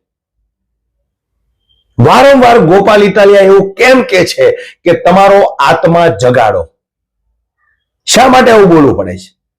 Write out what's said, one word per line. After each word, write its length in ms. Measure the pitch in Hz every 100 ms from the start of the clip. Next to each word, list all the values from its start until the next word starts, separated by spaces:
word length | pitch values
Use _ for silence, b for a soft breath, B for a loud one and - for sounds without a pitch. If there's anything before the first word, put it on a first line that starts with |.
| _ _ _ _ _ _ _ _ _ _ _ _ _ _ _ _ _ _ _ -
વારંવાર 600 | 139 214 277 269 247 233
ગોપાલ 440 | 160 196 202 214
ઇટાલિયા 380 | 202 208 202 202
એવું 340 | 190 196 190
કેમ 280 | - 247 254
કહે 220 | - 185
છે 260 | 165 - 123 - B B
કે 80 | 175
"તમારો 500 | 170 170 185 196 202
આત્મા 640 | - - 139 160 175 170 170
જગાડો"? 640 | - 123 127 110 92 85 _ _ _ _ _ _ _ _ _ _ _ _ _
શા 240 | - 220 262
માટે 220 | 254 254
આવું 180 | 220 190
બોલવું 280 | 165 135 98
પડે 220 | 95 92
છે? 120 | - _ _